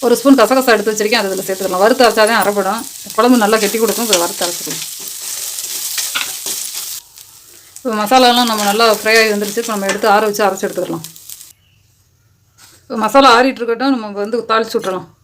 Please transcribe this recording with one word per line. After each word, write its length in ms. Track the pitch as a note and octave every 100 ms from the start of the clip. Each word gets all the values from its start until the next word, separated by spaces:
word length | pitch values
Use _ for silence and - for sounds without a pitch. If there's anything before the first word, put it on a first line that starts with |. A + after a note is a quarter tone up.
| A#3+
ஒரு 100 | A#3
ஸ்பூன் 180 | C#4 C4+
கசகசா 320 | G#3+ C4 B3+ G#3+
எடுத்து 160 | G#3
வச்சிருக்கேன். 300 | G#3 G#3+ A#3
அதை 60 | G3
இதில் 160 | F#3+ G3
சேர்த்துக்கலாம். 340 | F#3+ G3 F#3
வறுத்து 200 | G#3 B3+ A#3+
அரைச்சாதான் 340 | A3 G#3+ A3+
அரைப்படும். 400 | F#3+ G#3 F#3+ A3 - - - -
குழம்பு 220 | A#3 B3+
நல்லா 140 | G3+ A3
கெட்டி 160 | G#3 A3+
கொடுக்கும். 260 | A3 F#3+ A#3
இதை 100 | F#3
வறுத்து 200 | F3 - F3
அரைச்சிக்கலாம். 360 | E3+ - D#3 - - - - - - - - - - - - - - - - - - - - - - _ - - - - - - -
இப்போ 160 | C4 G#3+
மசாலாலாம் 480 | G#3 C4 B3 A#3+ A#3+
நம்ம 140 | G#3+ G3+
நல்லா 160 | G#3 A3+ G#3+
ஃப்ரை 120 | G#3+ A3+
ஆகி 100 | A3
வந்துருச்சு. 280 | G#3 G#3 G#3+
இப்போ 100 | A#3
நம்ம 140 | G#3 G3
எடுத்து 160 | G3 A3
ஆற 80 | G3+ G#3+
வச்சு 140 | G3+ G#3
அரைச்சி 180 | F#3+ G3
எடுத்துக்கலாம். 380 | F3+ F3 E3 D#3+ - - - - _ _ _ _ _ _ _ _ _ _ _ - _ _
இப்போ 120 | B3
மசாலா 260 | A3 B3 C#4 A#3
ஆறிட்டு 240 | C4 B3+
இருக்கட்டும். 320 | A3+ A3+ C4 C4
நம்ம 240 | G#3+ G3
வந்து 160 | G3+ A#3 A3
தாளிச்சு 260 | A3 A3 A3+
விட்றலாம். 300 | F#3+ F#3 E3 _